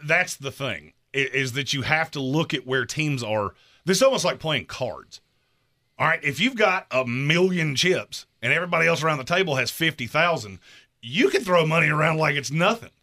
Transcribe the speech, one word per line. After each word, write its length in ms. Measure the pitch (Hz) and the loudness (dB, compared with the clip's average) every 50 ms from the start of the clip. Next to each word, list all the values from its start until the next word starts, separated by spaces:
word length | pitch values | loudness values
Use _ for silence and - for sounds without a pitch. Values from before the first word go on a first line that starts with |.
| 147 | -2
that's 320 | 151 165 180 175 175 - | 0 0 0 0 -2 -6
the 140 | - 139 131 | -8 -10 -10
thing, 420 | - - 143 123 92 73 73 78 _ _ _ _ - | -8 -6 -6 -6 -6 -8 -10 -16 _ _ _ _ -2
i-, 40 | 139 135 131 131 | -2 -2 0 0
is 180 | 139 135 127 | -2 -2 -2
that 220 | 117 143 139 - 143 | -2 -4 -4 -2 -4
you 80 | 135 | -4
have 280 | 113 120 156 160 160 - | 0 0 0 0 0 -2
to 100 | - 147 | -4 -6
look 320 | 135 131 139 160 165 - 160 | -4 0 0 0 0 -2 -4
at 120 | 127 - | -6 -2
where 200 | 127 131 131 117 | -2 -2 -2 -2
teams 360 | - - 156 156 147 139 123 | -2 -4 -2 -2 -2 -2 -2
are. 320 | 120 107 110 107 101 95 - _ _ _ _ _ - | -2 -2 -2 -2 -2 -2 -6 _ _ _ _ _ -2
This 140 | 160 190 | 0 2
is 60 | 185 262 | 4 4
almost 200 | 269 254 - - | 4 4 2 0
like 160 | 170 131 - | -2 -2 -2
playing 280 | - 156 151 120 92 | -4 -4 -2 -2 -4
cards. 520 | - - - 127 110 76 - - _ - - _ _ _ _ _ _ _ _ _ _ _ _ _ _ _ | -8 -8 -6 -6 -6 -6 -10 -16 _ -20 -20 _ _ _ _ _ _ _ _ _ _ _ _ _ _ _
All 100 | - 139 | -2 0
right, 160 | 156 165 - 147 | 0 0 0 -2
if 160 | 143 127 143 | -4 -2 0
you've 160 | 208 262 269 | 0 0 2
got 320 | 214 214 185 180 190 - - | 2 2 2 2 0 -4 -2
a 120 | 123 131 127 | -2 -2 -2
million 720 | 120 120 131 139 147 160 175 185 190 180 170 160 151 131 | 0 -2 -2 0 2 4 4 4 2 2 0 -2 -2 0
chips 500 | 120 165 185 175 117 104 - - - - _ _ _ | 0 2 2 0 0 -4 -8 -12 -16 -16 _ _ _
and 120 | 117 127 147 | -2 0 0
everybody 340 | 165 180 175 175 165 165 | 0 0 0 0 2 2
else 160 | 165 165 147 156 | 2 2 2 0
around 140 | 160 156 | 0 -2
the 80 | 135 123 | -2 -2
table 300 | - 175 185 190 165 135 | 0 0 0 2 2 0
has 140 | 131 120 - | -2 -2 -2
fifty 380 | - - 165 160 151 - 120 | -4 -2 -2 -2 -2 -2 -6
thousand, 520 | 107 - 151 170 175 160 117 107 101 95 - - - - - - _ _ _ | -2 0 2 2 2 0 -2 -4 -10 -16 -18 -20 -20 -20 -20 -20 _ _ _
you 280 | - 117 131 202 302 392 | -12 -4 0 2 2 4
can 140 | 392 392 233 | 2 0 2
throw 220 | 185 180 170 156 | 4 4 4 4
money 240 | 156 160 165 156 151 | 4 4 2 2 2
around 260 | 151 156 156 160 160 | 2 2 2 2 2
like 180 | 156 156 147 143 | 2 2 2 0
it's 120 | 143 123 123 | 0 -2 -2
nothing 420 | 143 165 175 208 233 226 - 85 - _ | 0 2 2 2 2 0 -6 -14 -20 _